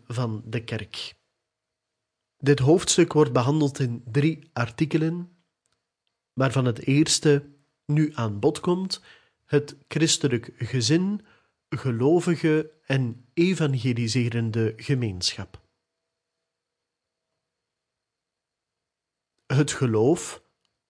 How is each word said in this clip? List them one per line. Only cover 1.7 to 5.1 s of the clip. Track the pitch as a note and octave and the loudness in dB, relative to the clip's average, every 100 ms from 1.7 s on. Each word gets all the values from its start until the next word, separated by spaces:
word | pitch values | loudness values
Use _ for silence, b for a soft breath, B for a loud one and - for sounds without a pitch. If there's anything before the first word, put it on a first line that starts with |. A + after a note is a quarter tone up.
| _ _ _ _ _ _ _ | _ _ _ _ _ _ _
Dit | C#3 C3+ | 2 4
hoofdstuk | C3 F3+ - - E3 | 4 4 4 2 4
wordt | D3+ C#3 | 4 2
behandeld | B2+ B2 D#3 C#3+ C#3 | 2 2 2 0 -2
in | B2+ A#2 A#2 | -4 -4 -4
drie | C#3 D#3 D#3+ - | 0 0 -2 -8
artikelen, | A#2+ A#2 - D3+ D#3 D#3+ | -6 -6 -2 -2 0 -2